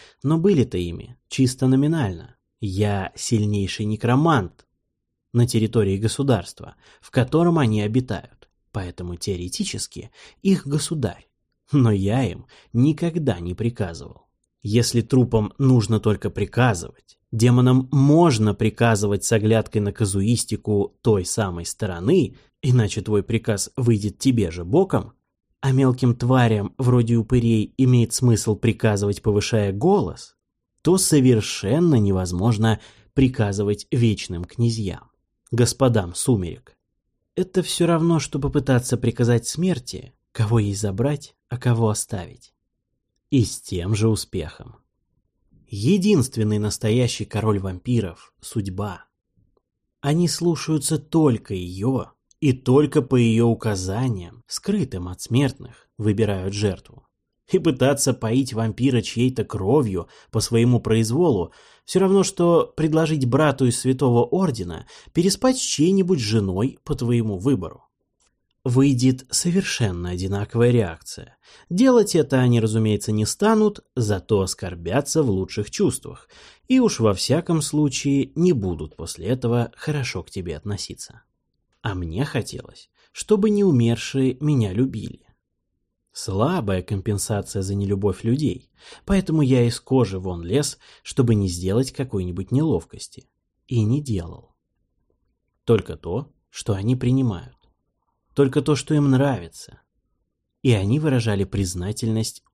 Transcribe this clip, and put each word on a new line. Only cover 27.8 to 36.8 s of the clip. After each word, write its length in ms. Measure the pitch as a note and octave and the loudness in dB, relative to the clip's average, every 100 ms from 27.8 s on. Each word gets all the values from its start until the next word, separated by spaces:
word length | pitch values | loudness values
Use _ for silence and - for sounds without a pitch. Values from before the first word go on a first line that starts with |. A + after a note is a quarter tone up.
| C3 B2 A2+ | 4 4 2
смысл 440 | - B2+ A2 - G#2 | 0 2 2 0 0
приказывать, 640 | A2+ G#2 A2 G2+ G2+ G2 | 0 0 0 0 -2 -2
повышая 500 | A2 G2+ - A2 G2+ | 0 0 0 0 0
голос, 640 | G2 D#3+ G3+ F#2+ - - _ _ _ _ _ | 0 2 2 0 -6 -18 _ _ _ _ _
то 160 | D3+ F#3 | 2 2
совершенно 960 | - D3+ B2+ A2+ - - G2 C#3+ F3 C3 | 4 4 6 4 0 -4 -2 2 4 4
невозможно 840 | G2+ F#2 F2+ F2 A2 G#2 A2 A2+ - _ _ | 4 0 -2 0 0 2 0 0 -6 _ _
приказывать 720 | - C3 B2+ G2+ G2 G#2 G2+ - | 2 2 2 -2 -2 -2 -4 -4
вечным 520 | A#2 A#2 G2 - F2 | 0 0 0 -6 -10
князьям, 680 | F2+ - A#2 A2 G2 E2+ - _ _ _ - | -8 -2 -2 -2 -6 -8 -14 _ _ _ -6
господам 600 | A#2 A#2 - C3 A#2 F2 - | 0 0 2 2 2 -2 -4
сумерек. 600 | - A2+ F2 - _ _ | 0 0 0 -10 _ _